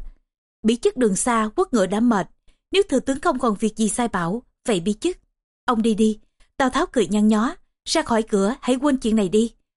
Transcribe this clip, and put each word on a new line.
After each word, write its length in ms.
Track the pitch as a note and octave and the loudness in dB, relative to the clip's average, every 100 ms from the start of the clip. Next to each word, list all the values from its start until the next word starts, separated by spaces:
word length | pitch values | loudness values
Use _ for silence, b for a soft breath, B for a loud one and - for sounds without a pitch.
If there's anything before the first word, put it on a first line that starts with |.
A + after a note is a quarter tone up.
| - - _ _ _ _ | -12 -18 _ _ _ _
Bí 140 | A3 A#3+ | 0 2
Chức 200 | G4+ D#4+ | 0 2
đường 200 | A3+ F#3+ | 0 0
xa, 320 | - A#3 G#3+ C4+ | 0 0 0 -2
quất 160 | F#4 | 0
ngựa 140 | A3+ F#3 | 0 0
đã 140 | G3+ | 2
mệt, 280 | A#3+ G#3+ D#3+ _ _ _ - | 2 2 -2 _ _ _ -4
nếu 120 | F#4+ G4+ | 0 2
thừa 120 | B3+ | 0
tướng 200 | C4+ C4+ | 0 -2
không 180 | F4+ B3+ | -2 0
còn 160 | A#3+ | 0
việc 220 | G3+ A3 G#3 | 0 -2 0
gì 120 | A3 | -2
sai 200 | - A#3 | 0 -2
bảo, 340 | F#3 E3+ A3 - _ - | -2 -4 -6 -10 _ -4
vậy 120 | G3 | -2
Bí 120 | F3 | -2
Chức, 240 | G#3 E4 F#4 _ _ _ _ | -4 -4 -6 _ _ _ _
ông 180 | - A#3 | -4 0
đi 120 | A3+ | 0
đi. 240 | G#3 A3 G#3+ _ _ _ - | 2 0 -2 _ _ _ -2
Tào 140 | C4 | -2
Tháo 160 | C4+ F4+ | 0 -2
cười 140 | C4 E3+ | -2 0
nhăn 220 | G#3 G#3+ | 2 2
nhó, 260 | G#3+ A#3+ - _ _ - | 2 0 -6 _ _ -4
"Ra 140 | - | -2
khỏi 200 | G#3 A3+ | 0 -2
cửa, 320 | A3 G#3 G3 C4+ | 0 0 0 -2
hãy 160 | - B3+ | -2 0
quên 200 | D4 C4 | 0 0
chuyện 200 | A#3 A3 | 0 0
này 120 | F#3+ | 2
đi." 240 | G#3+ A3+ _ _ | 0 0 _ _